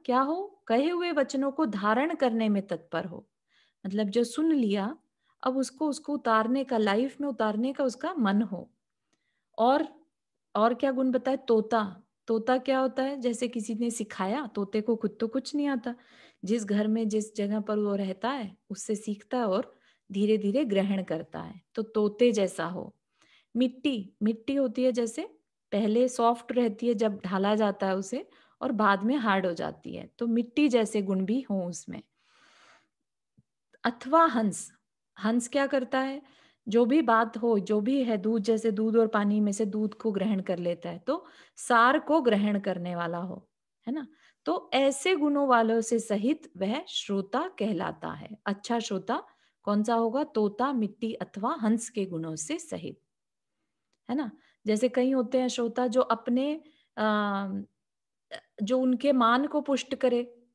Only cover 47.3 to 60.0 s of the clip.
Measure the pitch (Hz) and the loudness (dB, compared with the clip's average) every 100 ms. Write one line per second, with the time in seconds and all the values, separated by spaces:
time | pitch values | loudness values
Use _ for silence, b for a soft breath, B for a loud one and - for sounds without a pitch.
47.3 | 247 359 - 214 175 160 156 165 151 151 | -4 -4 -4 -4 -2 -4 -6 -10 -10 -14
48.3 | 214 - 196 - 233 226 190 190 294 - | -10 -6 -6 -4 -4 -4 -6 -4 -6 -6
49.3 | b b b - 208 214 233 226 254 302 | b b b -2 0 2 2 0 -2 -4
50.3 | 220 208 202 262 262 208 - 220 - 185 | 0 -2 0 -2 0 -2 -4 -8 -6 -10
51.3 | 196 226 330 214 226 - 214 185 165 160 | -6 -4 -2 0 0 -2 -6 -6 -6 -6
52.3 | 160 - 339 - 180 165 - _ _ _ | -8 -8 -8 -8 -10 -10 -14 _ _ _
53.3 | _ _ _ _ _ _ _ - 262 247 | _ _ _ _ _ _ _ -8 -4 -6
54.3 | - b b 208 214 247 247 254 262 247 | -10 b b -2 2 2 2 2 2 0
55.3 | 262 254 247 233 233 247 247 - 233 247 | 0 0 -2 -4 0 0 2 2 0 0
56.3 | 247 277 311 b b b - 214 208 208 | 0 0 -4 b b b -2 0 2 0
57.3 | 196 196 196 208 _ _ _ _ _ _ | -2 -4 -6 -10 _ _ _ _ _ _
58.3 | - - - 208 254 262 254 277 262 226 | -18 -16 -6 -2 2 2 2 4 4 6
59.3 | 247 294 330 294 262 - 262 | 4 2 -2 0 -2 -2 0